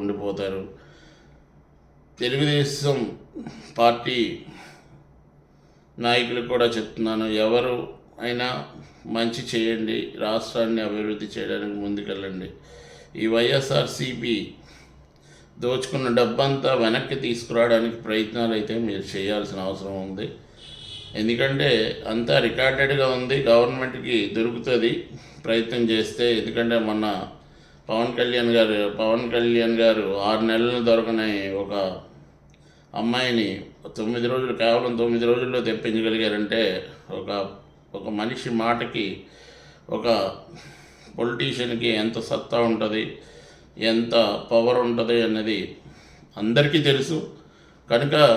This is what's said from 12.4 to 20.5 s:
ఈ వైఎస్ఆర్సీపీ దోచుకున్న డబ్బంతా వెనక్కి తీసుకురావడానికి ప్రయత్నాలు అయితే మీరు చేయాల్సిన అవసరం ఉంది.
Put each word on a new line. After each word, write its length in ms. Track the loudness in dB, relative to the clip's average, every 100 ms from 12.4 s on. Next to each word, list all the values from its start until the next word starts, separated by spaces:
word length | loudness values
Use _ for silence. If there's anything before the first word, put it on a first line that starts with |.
| -10 -14 -20 -20 -20 -20 -14 -4
ఈ 20 | 0
వైఎస్ఆర్సీపీ 1000 | 2 4 2 2 0 0 -4 -6 -4 -2 -2 -4 -12 -20 -20 -20 -20 -20 -20 -20 -20 -20 -6
దోచుకున్న 440 | -2 -2 -2 -2 2 4
డబ్బంతా 520 | 2 4 2 2 2 2
వెనక్కి 320 | 2 2 -2 -4
తీసుకురావడానికి 760 | -2 -4 -2 2 4 4 2 -4 -2
ప్రయత్నాలు 480 | -2 0 0 0 0
అయితే 160 | 0 -2 -2
మీరు 180 | -4 -6
చేయాల్సిన 480 | -4 -2 -2 -2 -4 -4
అవసరం 280 | -6 -6 -8 -8
ఉంది. 200 | -8 -8 -10 -20